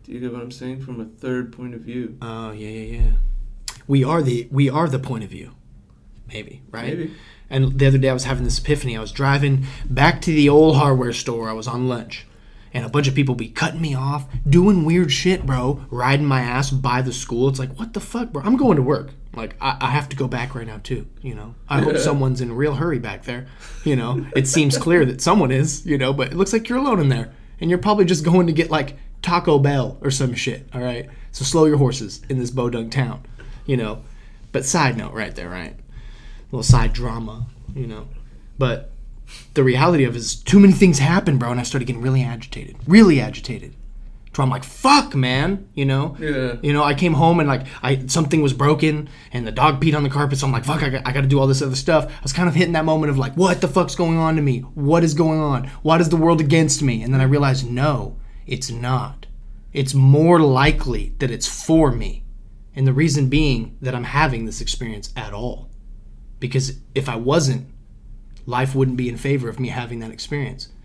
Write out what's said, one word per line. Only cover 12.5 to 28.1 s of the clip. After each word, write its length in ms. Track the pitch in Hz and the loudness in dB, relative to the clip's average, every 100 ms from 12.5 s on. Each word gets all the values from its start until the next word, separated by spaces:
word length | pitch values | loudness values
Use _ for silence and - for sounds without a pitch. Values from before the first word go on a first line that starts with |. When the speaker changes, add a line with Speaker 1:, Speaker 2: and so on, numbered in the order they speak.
| - - | -20 -10
Speaker 2:
And 140 | 120 113 | -8 -2
a 40 | |
bunch 180 | 147 135 | 0 0
of 80 | 131 | 0
people 180 | 135 | 0
be 160 | 117 113 | -2 -6
cutting 320 | - 165 160 | -4 -4 -2
me 140 | 160 131 | -4 -4
off, 320 | 135 143 - - 143 | -4 -6 -6 -4 4
doing 380 | 170 190 185 156 | 6 6 4 4
weird 260 | 175 165 | 2 2
shit, 320 | 127 180 185 | 0 0 0
bro, 400 | 139 131 127 135 - | 0 0 -2 -4 -8
riding 380 | 123 127 143 147 | -2 0 2 2
my 140 | 131 | 0
ass 280 | 120 127 135 | 0 -2 -2
by 320 | 131 120 123 | -2 0 0
the 100 | 131 | -2
school. 380 | 117 - 117 135 | -6 -6 0 0
It's 80 | 135 | 0
like, 220 | 131 - | -6 -8
what 140 | 226 | -8
the 60 | 202 | -8
fuck, 320 | - 233 240 | -8 -8 -6
bro? 120 | 143 | -4
I'm 140 | 196 254 | 0 2
going 180 | 262 156 | 4 4
to 80 | |
work. 260 | 127 139 - - - 117 | 2 0 -4 -16 -16 -12
Like, 200 | 113 - | -12 -6
I, 180 | 135 - | -4 -2
I 80 | 123 | -2
have 180 | 143 139 | -2 -4
to 60 | 131 | -6
go 120 | 123 | -4
back 260 | 123 127 | -4 -8
right 140 | 135 113 | -10 -12
now, 120 | 104 | -14
too, 240 | - 120 101 - | -8 -8 -8 -14
you 100 | 131 | -12
know? 220 | 107 107 123 - | -12 -14 -18 -4
I 140 | 143 | 0
hope 160 | 151 - | 2 2
Speaker 1:
<laughs> 0 | |
Speaker 2:
someone's 440 | 151 143 131 127 | 0 2 0 0
in 100 | 123 | -4
a 20 | |
real 220 | 117 147 131 | -2 -2 0
hurry 240 | 170 131 | -2 -2
back 240 | 110 92 | -6 -10
there, 240 | - 120 131 - - - | -10 -10 -12 -18 -16 -6
you 120 | 156 131 | 0 0
know? 280 | 117 131 - - | 0 -4 -2 -2
It 120 | 135 | 2
seems 300 | 170 143 139 | 2 2 2
clear 260 | 165 175 131 | 2 4 2
that 140 | 131 | 0
someone 300 | - 202 131 | 2 4 4
is, 320 | 131 139 - | 2 0 -4
you 140 | - 143 | -2 0
know, 160 | 131 | 0
but 140 | 139 123 | 0 -2
it 80 | 170 | -2
looks 180 | 196 | 0
like 160 | 226 226 | 0 0
you're 80 | 247 | -2
alone 220 | 277 208 | 2 2
in 100 | 143 | 2
there. 220 | 117 113 - - - | 0 -4 -12 -20 -6
And 120 | 165 | 0
you're 80 | 175 | 0
probably 260 | 208 208 | 2 4
just 180 | 180 | 4